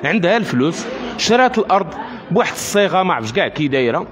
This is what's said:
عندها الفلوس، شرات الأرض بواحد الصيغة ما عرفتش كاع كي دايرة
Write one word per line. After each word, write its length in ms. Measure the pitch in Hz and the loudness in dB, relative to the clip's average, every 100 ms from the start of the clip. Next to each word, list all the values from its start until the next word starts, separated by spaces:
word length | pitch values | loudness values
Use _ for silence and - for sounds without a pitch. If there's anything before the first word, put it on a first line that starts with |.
عندها 340 | 143 214 170 226 | 0 2 2 2
الفلوس، 480 | 196 123 139 170 - - - - | 0 0 0 -2 -8 -8 -10 -6
شرات 400 | - 233 254 240 | 2 4 4 2
الأرض 300 | 196 190 180 - - - - | 2 2 0 -8 -12 -12 -2
بواحد 200 | 175 233 | 0 0
الصيغة 520 | - - 202 202 170 | -2 -2 2 2 2
ما 100 | 185 | 0
عرفتش 200 | 147 110 | 0 -2
كاع 140 | 120 165 | -2 -2
كي 200 | - 151 | -2 0
دايرة 400 | 135 123 131 - | 2 2 0 -4